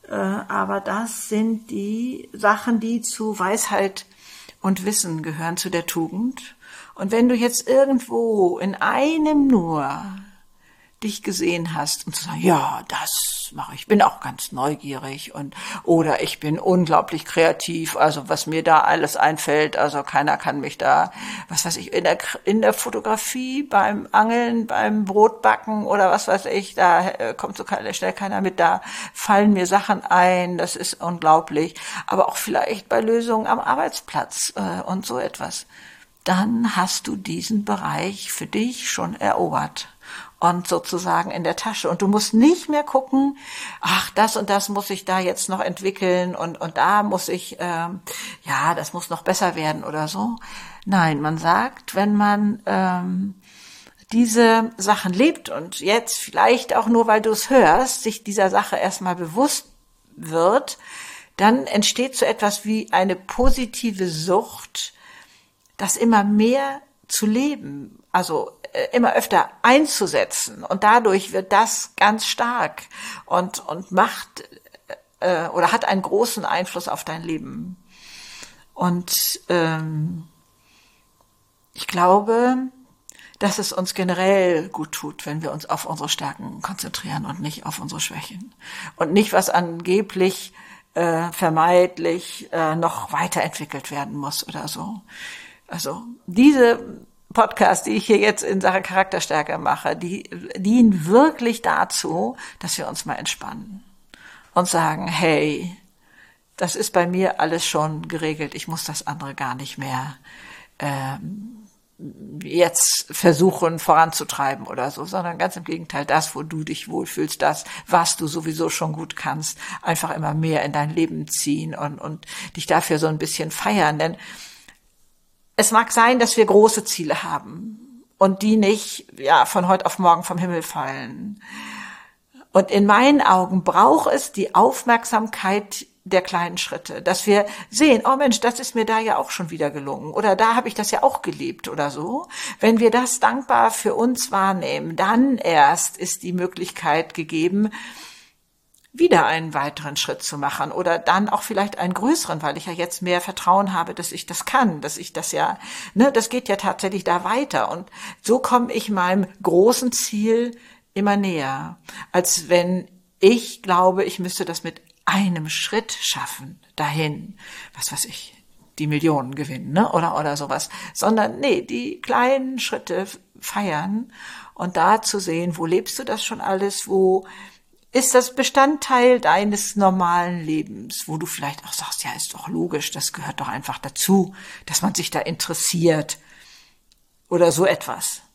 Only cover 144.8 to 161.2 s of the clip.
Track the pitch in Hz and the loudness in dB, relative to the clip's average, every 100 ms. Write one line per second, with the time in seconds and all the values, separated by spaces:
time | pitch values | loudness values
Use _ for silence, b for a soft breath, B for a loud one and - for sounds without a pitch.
144.8 | 160 165 190 233 269 247 170 165 143 175 | -4 -2 2 4 4 2 2 6 6 4
145.8 | - - 180 - 180 180 180 180 185 - | -2 -4 -8 -6 -4 -4 -4 -4 -10 -4
146.8 | 160 156 165 - 156 165 170 196 214 B | 0 0 -2 -8 -6 0 0 2 0 B
147.8 | B B B B B B _ _ _ _ | B B B B B B _ _ _ _
148.8 | _ 254 339 190 139 160 160 147 143 147 | _ 2 4 6 4 0 -2 -4 -4 -6
149.8 | 151 143 - 127 - 147 139 - 147 - | -8 -6 -6 -6 -8 -6 -6 -4 -4 -2
150.8 | 175 170 - 185 208 - - 202 202 - | 0 0 2 2 2 -2 -2 -2 -2 -4
151.8 | 180 185 226 330 - 160 151 147 185 165 | -4 -2 0 0 -2 -4 -4 -6 -8 -6
152.8 | 175 - 180 175 175 185 - 190 196 180 | -6 -4 -2 -2 -2 -4 2 4 2 -2
153.8 | 170 175 170 - - 170 - - 240 156 | -4 -6 -8 -10 -10 -8 0 2 2 0
154.8 | 151 - - 160 151 151 160 196 B B | -8 -8 -8 -8 -4 -2 -2 -2 B B
155.8 | B 190 277 240 220 247 247 196 202 - | B 4 4 4 0 -4 -2 -2 -2 -2
156.8 | 196 196 185 175 180 233 285 139 110 - | -4 -4 0 -2 0 -2 0 -2 -2 -4
157.8 | - B B B - 254 - 247 240 226 | -10 B B B 2 2 4 2 2 -4
158.8 | 214 196 180 190 185 - - 175 208 247 | -2 0 2 2 0 -2 2 6 6 4
159.8 | 254 - - 208 220 226 240 240 B B | 0 -2 -4 -2 2 2 0 -6 B B
160.8 | _ - 202 202 | _ -2 0 2